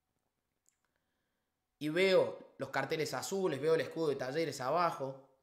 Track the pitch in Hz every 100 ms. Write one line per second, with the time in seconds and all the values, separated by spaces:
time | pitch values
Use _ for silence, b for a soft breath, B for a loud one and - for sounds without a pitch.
0 | _ _ _ _ _ _ _ _ _ _
1 | _ _ _ _ _ _ _ _ 151 165
2 | 190 180 120 - - - 131 135 135 156
3 | 147 127 - 196 185 135 151 160 131 160
4 | 160 135 127 147 156 131 127 165 170 156
5 | 135 135 - _